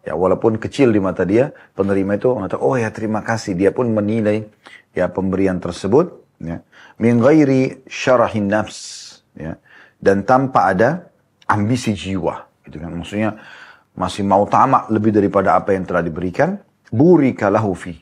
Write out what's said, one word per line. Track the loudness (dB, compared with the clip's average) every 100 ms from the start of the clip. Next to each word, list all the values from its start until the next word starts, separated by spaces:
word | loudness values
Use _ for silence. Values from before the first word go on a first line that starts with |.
Ya, | -8 -2
walaupun | 0 2 0 -2
kecil | -6 0 2
di | 2
mata | -2 -2
dia, | 0 2 0 -6 -20 -6
penerima | -2 0 0 0
itu | 0
mengatakan, | -2 -4 -2 -2
"Oh |
ya, | 0 -4
terima | -6 -6 -4
kasih." | -4 -6 -4
Dia | 0 0
pun | 0 -2
menilai, | 0 0 0 0 -2 -6 _ -20 -20 _ -4
ya, | -2
pemberian | -2 -2 0 0 0
tersebut, | -6 -6 2 2 2 -6 _ _
ya, | -12 -12 _ _ -20 _
"min | 2 4
ghairi | 6 6 4 2 0 -6 -18
syarahin | -6 2 4 2 0 0
nafs," | -2 -4 -12 -18 -18 -20 -20 _ -14
ya, | -12 -12 _ -20 -20 _
dan | 0 2 2
tanpa | 2 2 2 2
ada | 2 2 0 -10 _ _ _ -4
ambisi | -2 0 -2 -2
jiwa, | -6 -6 -4 -4 -6 -18 _ -20
gitu | -14
kan. | -12 -12
Maksudnya | -8 -4 -4 -6 -20 -20 -20 -20 _
masih | -8 -8 -4 2
mau | 2 4
tamak | 2 4 2 0
lebih | 0 2
daripada | 2 2 2 2
apa | 2 2 -4
yang | -2
telah | -2
diberikan, | -4 -6 -6 -2 -2 -2 _ _ _
"burika | 2 6 6 4 0 0
lahu | 0 0 -6
fi" | -10 -16